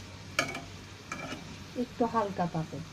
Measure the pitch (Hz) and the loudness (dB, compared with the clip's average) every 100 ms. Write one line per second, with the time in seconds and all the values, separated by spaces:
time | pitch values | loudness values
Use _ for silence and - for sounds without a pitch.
0 | - - - - - - - - - - | -10 -10 -2 0 2 -2 -6 -10 -12 -12
1 | - - - - - - - - 247 - | -8 -6 -4 -6 -8 -10 -6 -2 -2 4
2 | 226 233 202 185 175 165 160 143 165 | 6 6 4 4 4 4 0 -2 -6